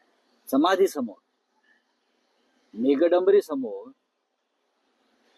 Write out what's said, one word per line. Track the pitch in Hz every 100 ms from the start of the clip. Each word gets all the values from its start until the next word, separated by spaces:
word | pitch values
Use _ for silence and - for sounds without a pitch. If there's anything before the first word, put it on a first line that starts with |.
| _ _ _ _ -
समाधीसमोर, | 135 175 185 190 143 117 - _ _ _ _ _ _ _ _ _ _ _ _ _ _ _
मेघडंबरीसमोर | - 131 139 170 180 196 196 - 139 117 98 254 - _ _ _ _ _ _ _ _ _ _ _ _ _